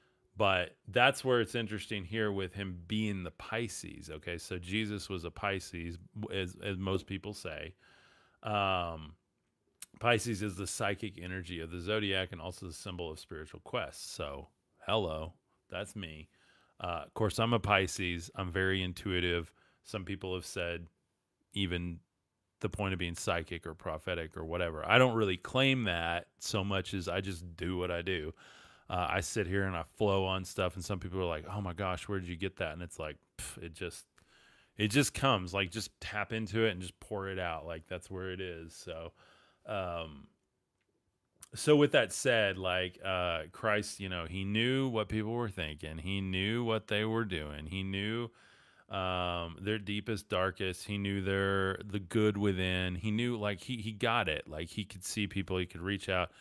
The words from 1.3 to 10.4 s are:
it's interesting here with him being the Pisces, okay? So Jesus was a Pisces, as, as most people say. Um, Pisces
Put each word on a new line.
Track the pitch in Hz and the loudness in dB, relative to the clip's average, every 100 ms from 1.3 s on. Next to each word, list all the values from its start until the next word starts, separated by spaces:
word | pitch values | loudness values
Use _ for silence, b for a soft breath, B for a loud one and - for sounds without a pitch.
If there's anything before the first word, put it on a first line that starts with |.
| 123 | 4
it's | 110 120 | 4 0
interesting | 110 104 - 104 | -2 -4 -4 -6
here | 87 113 107 | -4 0 0
with | 98 92 | 0 -2
him | 95 98 90 85 | -4 -6 -8 -2
being | 107 107 98 | 0 0 -2
the | 85 | -4
Pisces, | - - 113 117 - 82 - 80 | -8 -6 -4 -4 -6 -10 -12 -12
okay? | 78 87 85 | -10 -6 -6
So | - 90 | -4 -6
Jesus | 87 104 107 104 - | -2 0 0 -2 -4
was | 92 | -6
a | 82 | -6
Pisces, | - 104 98 - 87 85 85 - 110 107 | -4 -2 -2 -4 -6 -6 -8 -12 -10 -4
as, | 98 90 - | -2 -2 -4
as | 104 95 | -4 -2
most | 95 95 - | 2 0 0
people | 95 104 | -6 -6
say. | 101 87 76 78 - b b b b b b | -8 -8 -8 -10 -14 b b b b b b
Um, | 110 104 98 92 87 82 78 80 _ _ _ _ _ _ - - | -2 2 4 2 0 -4 -10 -14 _ _ _ _ _ _ -20 0
Pisces | 120 117 120 101 | 4 4 2 -2